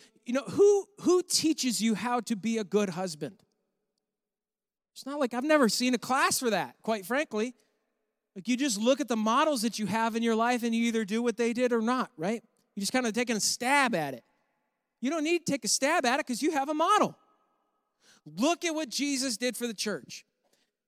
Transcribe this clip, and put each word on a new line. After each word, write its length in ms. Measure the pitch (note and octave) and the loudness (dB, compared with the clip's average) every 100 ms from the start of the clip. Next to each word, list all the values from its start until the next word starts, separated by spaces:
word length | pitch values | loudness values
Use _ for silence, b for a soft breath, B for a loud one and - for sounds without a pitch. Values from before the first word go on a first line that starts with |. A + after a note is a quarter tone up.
| B _ - | B _ -6
you 80 | |
know, 100 | B3 C#4+ | -4 -2
who, 400 | C#4+ G4+ G4+ F#4 - | 4 6 6 0 -4
who 240 | - F4+ | 2 2
teaches 580 | F4+ - D#4 D#4 B3+ F3+ | 2 0 0 0 0 0
you 140 | A3+ G#3 | 0 0
how 240 | A#3 B3 | -2 -2
to 160 | A3 A3+ | -2 -4
be 220 | G3+ A3+ | -2 -4
a 80 | F#3+ | 0
good 240 | G3+ G#3 | 0 0
husband? 520 | E3+ F#3+ D3+ D3 G2 _ _ _ _ _ _ _ _ _ _ _ _ _ _ _ - | -2 -6 -8 -12 -12 _ _ _ _ _ _ _ _ _ _ _ _ _ _ _ -16
It's 100 | B3+ | -8
not 140 | C#4+ | -2
like, 140 | C4+ | -2
I've 100 | A#3+ | 0
never 240 | C#4+ D#4 A#3 | 4 6 4
seen 260 | - B3 | 2 0
a 40 | B3 | 0
class 420 | - C4 F4 - | 0 2 2 2
for 100 | B3 | 0
that, 260 | G3 B2+ - | 0 -2 -6
quite 240 | - A3 F3+ | -6 -4 -2
frankly. 480 | B3+ D#4 G#3+ A#3+ - _ _ _ _ _ _ _ | -2 -2 -4 -4 -6 _ _ _ _ _ _ _
Like, 140 | - F#3 | -8 -2
you 80 | A#3+ | 0
just 220 | C#4+ G3+ | 0 0
look 240 | A3+ C#4 | 2 2
at 80 | C4 | 0
the 80 | A3+ | -2
models 440 | G#3+ A#3+ D#4 C#4 | 2 2 2 2
that 140 | A3 - | -2 -4
you 100 | G3+ | -2
have 280 | A3 A3+ A3 | 0 0 0
in 80 | |
your 140 | A#3 A3 | 0 2
life 260 | A#3 B3 | 2 0
and 100 | A#3 | 0
you 120 | A3+ A#3 | 0 0
either 180 | A3+ | 0
do 180 | G3+ A3+ | -2 -2
what 140 | A#3+ A3+ | -2 0
they 160 | A#3 | -2
did 220 | A#3 B3 | 0 0
or 80 | A#3+ | 0
not, 300 | A3 B3+ G3+ - | 0 -2 -4 -6
right? 260 | E3 A3+ - _ _ - | -4 -4 -8 _ _ -8
You 40 | |
just 140 | G3 | -4
kinda 180 | B3+ A#3+ | -2 0
taking 240 | G#3+ B3 A3 | -2 -2 0
a 60 | |
stab 520 | - - A#3+ C#4+ C4 | -2 -2 2 2 2
at 200 | F#3 C#3+ | 0 -4
it. 100 | B2+ - _ _ _ _ _ _ _ | -8 -16 _ _ _ _ _ _ _
You 80 | B3 | -4
don't 160 | E4 D4+ | -2 0
need 200 | E4+ D#4 | -2 -2
to 60 | |
take 140 | C#4 G3+ | -4 -2
a 20 | |
stab 380 | - C4+ F4 B3+ | 0 2 2 2
at 160 | C4+ | 0
it 40 | - | -2
'cause 160 | A#3 | -2
you 100 | D4 | -2
have 180 | D#4 C4+ | 0 -2
a 40 | |
model. 460 | D4+ E4+ G#4 G#3 - _ _ _ _ _ _ _ _ b b - | 0 4 4 4 -2 _ _ _ _ _ _ _ _ b b -14
Look 380 | D#3 C#4 E4+ | -2 0 0
at 100 | F4 | -2
what 140 | D#4 D4 | -4 -4
Jesus 480 | - C#4+ C4+ C4+ G#3 | -4 -2 -2 -4 -2
did 220 | B3 - | -4 -4
for 100 | A#3+ | -6
the 60 | |
church. 520 | G3+ G#3+ F3 - - - _ _ _ _ _ | -6 -6 -6 -10 -20 -20 _ _ _ _ _